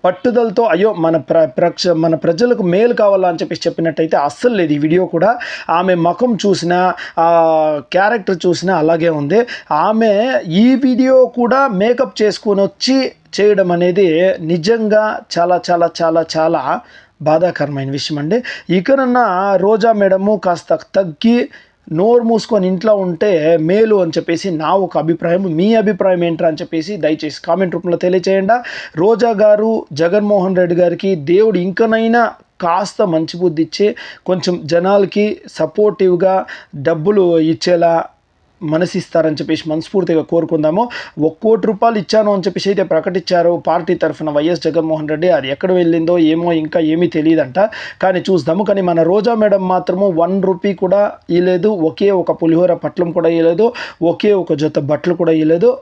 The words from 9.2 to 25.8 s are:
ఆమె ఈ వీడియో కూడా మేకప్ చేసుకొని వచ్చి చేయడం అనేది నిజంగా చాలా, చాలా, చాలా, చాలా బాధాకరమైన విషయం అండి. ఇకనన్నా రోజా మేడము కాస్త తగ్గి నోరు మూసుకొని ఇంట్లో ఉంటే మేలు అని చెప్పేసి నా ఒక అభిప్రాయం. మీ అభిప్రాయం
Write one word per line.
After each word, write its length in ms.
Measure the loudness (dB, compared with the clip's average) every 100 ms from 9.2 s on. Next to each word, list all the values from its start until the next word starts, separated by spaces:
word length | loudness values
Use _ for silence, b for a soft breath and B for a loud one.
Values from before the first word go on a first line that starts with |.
| 0 0 0 B B
ఆమె 680 | 0 0 2 2 2 0 -2 -2
ఈ 280 | 2 4 4
వీడియో 500 | 2 2 4 4 4
కూడా 420 | 2 0 2 0
మేకప్ 540 | 0 0 0 -2 0
చేసుకొని 400 | -2 0 -2 0
వచ్చి 500 | 0 -2 0 0 0 -8 _ 0
చేయడం 300 | 2 4 2
అనేది 640 | 2 2 2 2 4 2 0
నిజంగా 800 | -2 -2 0 0 2 2 0 -4 -6 -2
చాలా, 220 | 0 0 0
చాలా, 180 | 0 0 0
చాలా, 220 | 0 0 -2 -2
చాలా 420 | 0 0 -2 -6 B B B _
బాధాకరమైన 680 | 0 2 0 -2 -4 -4 -6
విషయం 280 | -6 -6 -6
అండి. 240 | -2 -2 -4 B B
ఇకనన్నా 840 | -2 2 0 2 2 2 0 0 2
రోజా 360 | 2 2 2
మేడము 500 | 2 2 2 0 0
కాస్త 360 | 0 -4 -2 -4 -2 -2
తగ్గి 540 | -2 0 2 2 0 B B B -6
నోరు 300 | -2 2 2
మూసుకొని 440 | 2 -2 0 0 0
ఇంట్లో 280 | 0 0 0
ఉంటే 640 | 0 -2 0 2 2 2
మేలు 380 | 2 2 4 2
అని 160 | 2 -2
చెప్పేసి 340 | -4 -4 -4
నా 220 | -4 0
ఒక 240 | 0 0 -2
అభిప్రాయం. 460 | -2 -2 0 -2
మీ 300 | -2 0 2
అభిప్రాయం 500 | 2